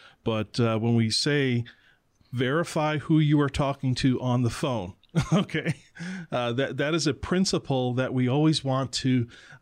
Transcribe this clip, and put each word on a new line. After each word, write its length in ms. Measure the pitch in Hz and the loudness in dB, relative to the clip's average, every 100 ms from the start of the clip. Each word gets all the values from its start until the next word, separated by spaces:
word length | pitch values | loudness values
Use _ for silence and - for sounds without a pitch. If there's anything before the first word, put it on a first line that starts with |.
| - _ | -20 _
but, 340 | - 110 107 - | -4 -4 -2 0
uh, 180 | 117 110 | 0 2
when 160 | 113 | 2
we 160 | 117 113 | 2 2
say, 540 | 107 107 147 135 120 117 - _ _ _ _ _ | 2 0 0 0 -2 -4 -12 _ _ _ _ _
"Verify 640 | 120 127 151 170 170 151 151 | -4 0 0 -2 -2 -2 -2
who 200 | - 156 | 2 4
you 220 | 151 147 | 4 4
are 80 | 139 | 2
talking 460 | - 139 139 131 123 | 0 -2 -2 -2 0
to 240 | 139 123 | 2 2
on 220 | 127 123 | 0 0
the 80 | 120 | 0
phone," 440 | - 151 120 90 - _ | -2 -4 -4 -6 -12 _
<laughs> 180 | 165 131 | -2 0
okay? 420 | 175 - 160 135 - - - 170 190 165 | 0 0 -4 -4 -6 -8 -16 -12 -12 -8
Uh, 220 | 127 120 | -4 -2
that, 240 | 120 135 127 | -2 -2 -2
that 180 | 143 | -2
is 120 | 165 147 | 0 -2
a 80 | |
principle 800 | - - 180 190 170 - 135 127 | -2 -2 -2 0 -2 -2 -2 0
that 180 | 120 131 | -2 -2
we 160 | 127 123 | 0 0
always 340 | 135 156 151 | 2 2 2
want 280 | 135 131 131 | 0 -2 -2
to, 340 | - 135 127 120 - - - | -2 0 2 0 -8 -20 -12